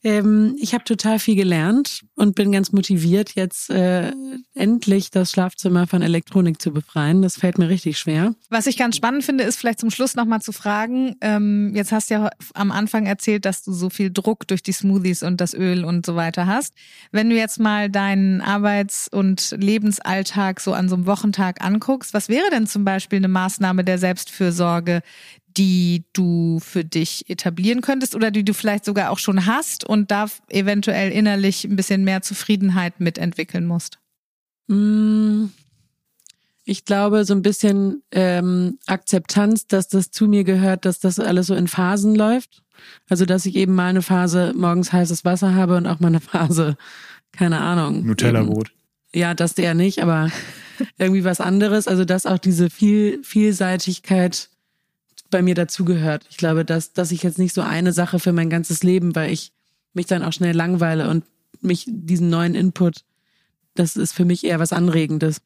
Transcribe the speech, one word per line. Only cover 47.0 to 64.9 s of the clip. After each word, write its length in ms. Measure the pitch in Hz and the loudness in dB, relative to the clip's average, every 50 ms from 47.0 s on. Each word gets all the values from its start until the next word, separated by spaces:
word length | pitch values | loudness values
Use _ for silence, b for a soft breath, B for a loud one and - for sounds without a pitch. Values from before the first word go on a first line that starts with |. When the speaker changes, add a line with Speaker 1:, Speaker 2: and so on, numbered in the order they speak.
| B B B B B _ - | B B B B B _ -4
Speaker 1:
keine 280 | - 185 170 165 156 | -2 0 0 2 0
Ahnung, 460 | 147 165 180 170 160 147 147 - 113 | 0 0 0 0 0 0 -2 -2 -2
Speaker 3:
Nutella-Brot. 640 | 113 110 - - 120 117 113 110 117 110 107 110 - | -2 -2 2 2 2 2 2 2 0 0 -2 -4 -6
Speaker 1:
eben, 500 | _ _ _ _ _ _ _ _ - 170 | _ _ _ _ _ _ _ _ -2 -2
ja, 140 | 175 170 170 | 0 0 0
das 180 | 160 170 170 - | 0 -2 -2 0
eher 200 | - 175 175 165 | 0 0 0 2
nicht, 280 | 165 180 196 190 - 170 | 2 2 2 0 0 0
aber 280 | 170 165 156 156 160 - B B B B B B | 0 2 2 0 -2 -4 B B B B B B
<laughs> 340 | B B B B B B _ | B B B B B B _
irgendwie 260 | 190 190 190 196 180 | 0 2 2 2 2
was 160 | 185 180 - | 0 -2 -2
anderes. 480 | - 180 190 196 202 214 202 214 202 - | -2 0 2 2 2 2 2 0 0 0
Also, 160 | 190 185 185 | 0 0 2
dass 200 | 165 185 190 - | 0 0 -2 0
auch 140 | - 190 180 | 0 -2 0
diese 320 | - 190 180 165 175 170 | 2 0 2 2 2 0
Viel-, 520 | - - 214 208 208 214 208 208 - - - | 2 2 2 4 4 4 2 2 0 -4 -10
Vielseitigkeit 1300 | - - 214 214 214 202 185 196 185 185 185 - 185 180 - _ - 196 185 180 180 175 - - _ _ _ _ _ _ _ _ _ _ _ _ _ _ - - _ | -2 0 2 2 2 2 0 0 -2 -2 -2 -2 -4 -6 -6 _ 0 2 2 2 2 0 -4 -12 _ _ _ _ _ _ _ _ _ _ _ _ _ _ -20 -8 _
bei 120 | - 185 180 | 0 2 2
mir 120 | 180 180 | 2 2
dazugehört. 720 | 170 175 160 - - 190 170 180 165 156 160 151 151 _ _ | 0 -2 -4 -2 -4 0 0 0 0 0 -2 -2 -4 _ _
Ich 80 | - | -8
glaube, 280 | - - 165 160 160 165 | -4 0 0 2 2 0
dass, 280 | 160 165 165 160 - _ | 0 -2 -4 -4 -6 _
dass 200 | - 180 156 175 | -4 -4 -4 -4
ich 100 | 165 - | -2 -2
jetzt 160 | 180 160 - | -4 0 0
nicht 160 | 185 180 - | -2 0 0
so 80 | 185 160 | -2 -2
eine 300 | - 156 165 180 180 170 | -2 -2 0 0 0 2
Sache 260 | 165 175 170 - 175 | 2 -2 0 -2 -2
für 140 | - 185 175 | 0 0 0
mein 180 | 170 165 165 | 2 0 0
ganzes 320 | 160 170 165 - 170 - - | 0 -2 -2 -2 -4 0 2
Leben, 320 | 180 180 185 175 175 160 | 2 2 2 2 0 -2
weil 180 | 160 156 147 160 | -2 -2 -4 -4
ich 200 | 160 - - _ _ _ _ _ _ _ _ _ | -6 -8 -14 _ _ _ _ _ _ _ _ _
mich 120 | 175 180 | -8 -2
dann 160 | - 190 175 175 | -2 -2 -2 -2
auch 100 | 170 160 | -4 -4
schnell 220 | - 185 175 170 | -2 -2 0 0
langweile 540 | 165 165 170 180 175 170 165 160 160 151 - | 0 0 0 0 0 0 0 0 0 0 0
und 160 | 160 165 160 _ _ _ _ _ _ - | 0 -2 -2 _ _ _ _ _ _ -6
mich 260 | - 185 180 170 - 262 | -2 -2 -2 -2 -2 -8
diesen 400 | 226 220 165 160 185 175 180 175 | -10 -10 -2 -2 0 0 2 2
neuen 260 | 165 165 170 175 170 | 2 2 0 0 0
Input, 500 | - 180 185 170 - 185 170 160 - _ _ _ _ _ _ _ _ _ _ _ _ _ _ _ | 2 0 0 2 2 0 0 0 -4 _ _ _ _ _ _ _ _ _ _ _ _ _ _ _
das 220 | - 175 160 - | -2 -2 -2 0
ist 160 | 208 - 165 - | -2 -4 -4 0
für 120 | - 180 | 0 2
mich 200 | 175 180 175 - | 2 2 0 0
eher 140 | 170 170 160 | -2 0 0
was 140 | 170 160 - | 0 0 0
Anregendes. 680 | 165 175 180 | 0 0 2